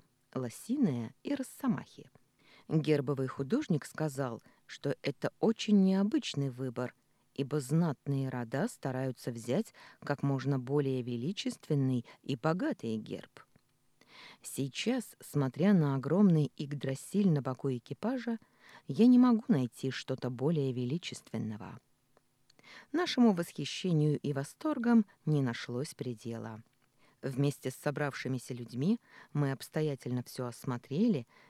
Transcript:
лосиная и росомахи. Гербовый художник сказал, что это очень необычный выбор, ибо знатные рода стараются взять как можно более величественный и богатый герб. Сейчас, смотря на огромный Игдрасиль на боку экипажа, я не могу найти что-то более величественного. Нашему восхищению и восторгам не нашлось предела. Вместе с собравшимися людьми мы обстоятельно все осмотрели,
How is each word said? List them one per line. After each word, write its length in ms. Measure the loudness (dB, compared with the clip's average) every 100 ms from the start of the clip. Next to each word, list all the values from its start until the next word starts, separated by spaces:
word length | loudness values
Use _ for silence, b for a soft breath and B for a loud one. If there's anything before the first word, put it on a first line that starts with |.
| -16 _ _
лосиная 800 | -6 -6 -8 -4 2 2 2 -4 -8
и 100 | -6
росомахи. 760 | -4 -6 -4 -2 -2 -4 -18 -20 _ _ _ b b b
Гербовый 600 | 0 4 2 2 -2 -4
художник 580 | -4 -2 -2 0 -2 -2
сказал, 560 | -6 -4 -2 -6 -6 b b b
что 300 | -8 -6 -4
это 300 | -4 -4 -6 0
очень 440 | 0 0 4 6
необычный 680 | 6 4 2 0 -2 -4 -4
выбор, 440 | -4 -6 -4 -6 _ _ _ _
ибо 260 | -6 -2 -2
знатные 720 | 0 2 2 -2 -4 -4 -2
рода 380 | -4 -4 -2 -4
стараются 640 | -4 -6 -4 -4 -4 -8
взять 420 | -8 -2 -2 -2 B B B
как 240 | -6 -2
можно 340 | 0 0 0 -2
более 440 | 0 0 0 -2
величественный 1040 | -4 -4 -6 -4 -6 -8 -2 0 2 0 B B
и 120 | -8 -2
богатый 600 | -2 0 -2 -4 -4 -6
герб. 460 | -6 -12 -12 -20 -20 -20 _ _ _ _ B B B B
Сейчас, 640 | -14 -6 -6 -4 -2 -2 -4 -14
смотря 540 | -4 -2 -2 2 4
на 220 | 6 4 2
огромный 560 | 0 6 6 6 2 -2
Игдрасиль 760 | -6 -4 -4 -6 -2 2 4
на 120 | 4
боку 280 | 0 -4 -2
экипажа, 720 | -4 -6 -6 -4 -4 -4 -6 B B B B B
я 200 | 6 8
не 120 | 10
могу 240 | 8 6 4
найти 440 | 2 2 -4 -6
что-то 380 | -6 -6 -4 -4
более 420 | 0 0 2 0
величественного. 1080 | -2 -2 -4 -6 -12 -8 -6 -6 -6 -12 -14 _ _ _ _ _ _ _ _ B B B
Нашему 420 | -4 -2 4 6
восхищению 840 | 6 -2 -6 -8 -4 0 4 4 2
и 120 | -2
восторгам 720 | -4 -6 -6 -4 -2 4 4 4 b 0
не 160 | 2
нашлось 520 | 2 -2 -6 -6 -6
предела. 680 | -8 -8 -8 -8 -8 -10 -12 -18 _ _ _ b b
Вместе 500 | -6 0 0 0 -8
с 40 | -4
собравшимися 800 | -6 -2 -4 -4 -6 -6 -6
людьми 480 | -12 -10 -4 0 -2 B B B
мы 180 | -2 -2
обстоятельно 720 | -2 -6 -4 -2 -4 -4 -6
все 220 | -6 -8 -8
осмотрели, 800 | -8 -8 -8 -4 0 2 0 -4 b b